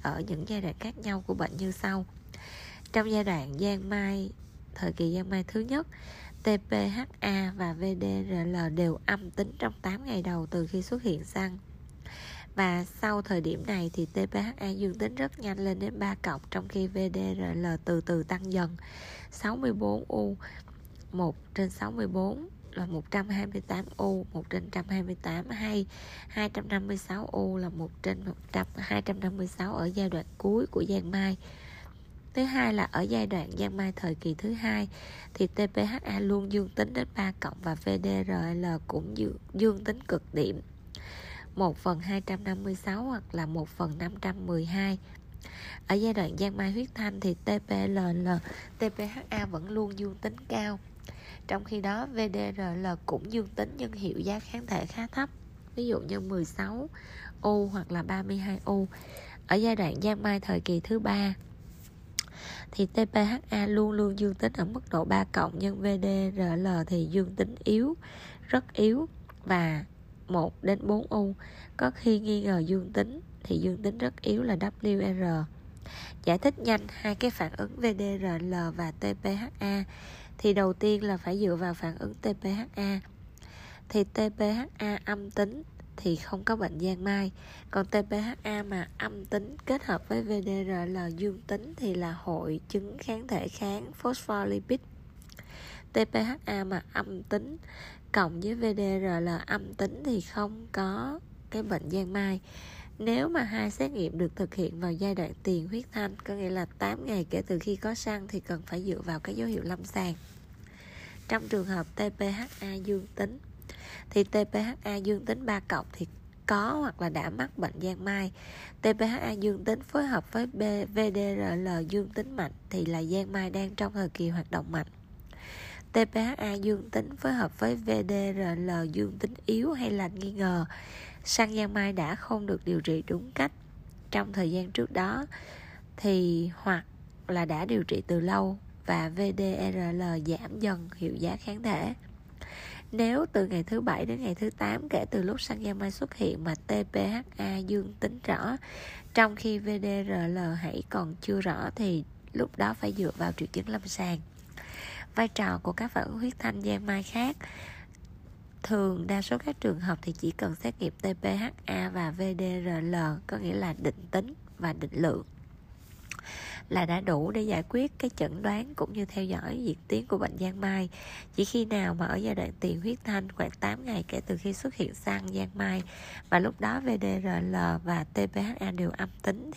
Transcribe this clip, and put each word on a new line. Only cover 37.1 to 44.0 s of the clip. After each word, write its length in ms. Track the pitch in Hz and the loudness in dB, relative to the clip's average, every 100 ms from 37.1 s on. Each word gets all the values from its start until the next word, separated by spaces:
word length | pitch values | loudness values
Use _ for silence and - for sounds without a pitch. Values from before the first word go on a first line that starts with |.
| - | 0
ba 160 | 196 190 | -2 -2
cộng 180 | - - | -4 -4
và 120 | 170 156 | -2 -2
V 140 | - 196 | 2 2
D 40 | 190 196 190 | 2 2 2
R 40 | 185 165 170 | 2 2 0
L 100 | 180 165 - | 0 0 -2
cũng 300 | 156 160 214 | -4 -2 -2
dương, 200 | 214 - - | -2 -2 -6
dương 300 | 185 220 196 | 4 4 4
tính 180 | 214 220 | 0 -4
cực 320 | - 170 - | 0 0 0
điểm. 280 | 156 - - - - - - - - - - - - | 2 2 0 -6 -14 -14 -14 -12 -12 -12 -12 -8 2
Một 220 | 185 151 | 2 4
phần 220 | - 165 | 0 0
hai 220 | 175 196 | 2 0
trăm 220 | 196 190 | 0 -2
năm 200 | 202 190 | -2 -2
mươi 120 | 196 190 | -2 -4
sáu 280 | - 196 | -2 -2
hoặc 200 | 254 240 - | -2 -4 -4
là 140 | 170 160 | -4 -2
một 240 | 165 156 | -2 -4
phần 280 | - 170 | -2 -2
năm 140 | 151 | -2